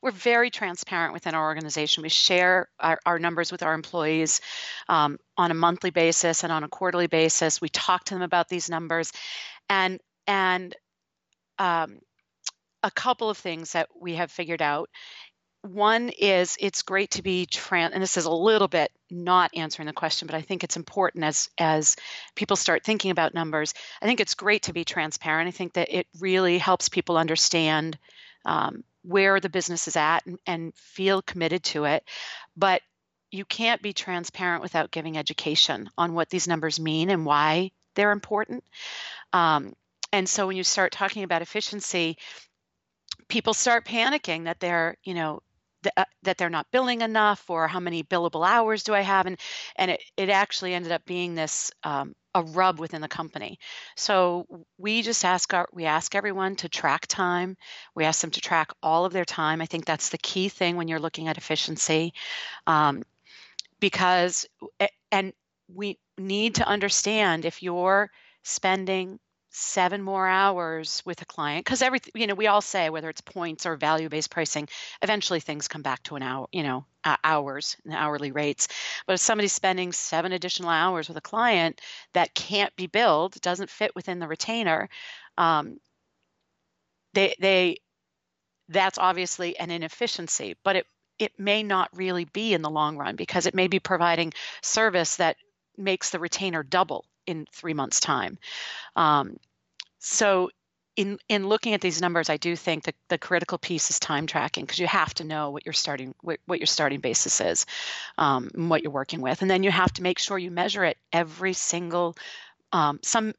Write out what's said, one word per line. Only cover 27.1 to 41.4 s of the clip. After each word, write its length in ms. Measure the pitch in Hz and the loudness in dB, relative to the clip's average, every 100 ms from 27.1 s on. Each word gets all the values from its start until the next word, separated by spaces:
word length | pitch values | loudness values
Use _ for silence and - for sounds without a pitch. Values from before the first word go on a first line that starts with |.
| 165 | 2
understand, 800 | 165 160 - 170 160 156 160 156 _ - - - | 2 2 2 4 2 2 0 -6 _ -20 -20 -10
um, 400 | - - - - - _ | -2 0 0 -4 -14 _
where 380 | 180 196 196 196 | 0 4 6 4
the 80 | 190 | 2
business 400 | 185 170 170 - | -2 -2 -4 -2
is 80 | 165 | 2
at 300 | 151 165 180 | 2 2 0
and, 120 | 175 - | -8 -6
and 280 | 170 165 | -4 -6
feel 480 | - _ - 190 196 | -10 _ -2 2 2
committed 420 | - 180 165 180 | 0 -2 -2 0
to 200 | - 151 | -2 -2
it. 200 | 147 156 - - - - - | 0 0 -2 -12 -12 -14 -16
But 280 | - 190 185 - _ _ _ _ | 0 2 2 0 _ _ _ _
you 160 | 190 196 | -10 -8
can't 340 | - 233 233 | -2 0 0
be 140 | 208 | -2
transparent 680 | 190 - 175 170 - 180 170 | -6 -4 -6 -6 -4 -2 -2
without 280 | 180 165 151 | -2 -2 -2
giving 260 | 165 160 156 | -4 -6 -6
education 720 | 147 - 156 160 - 117 107 - | -6 -4 -2 2 2 0 -6 -2
on 160 | 170 | 0
what 160 | 170 160 | 0 -2
these 180 | 185 180 | -2 0
numbers 320 | 165 156 151 | 0 -2 -2
mean 300 | 160 156 175 | 0 0 2
and 160 | 185 | 2
why 460 | 156 147 156 160 190 - _ | 2 4 4 2 0 -6 _
they're 180 | - 208 | 0 2
important. 500 | 208 - 208 220 247 - - - - - - - | 2 0 -2 -2 -8 -12 -16 -14 -12 -12 -14 -2
Um, 400 | 180 170 151 135 - _ _ - | 4 4 4 0 -12 _ _ -2
and 160 | 202 185 | 0 2
so 180 | - 190 | 0 0
when 120 | 190 | 0
you 60 | |
start 280 | 180 - 185 | 0 2 2
talking 300 | - 196 214 | 2 -2 -2
about 180 | 180 165 | -2 -2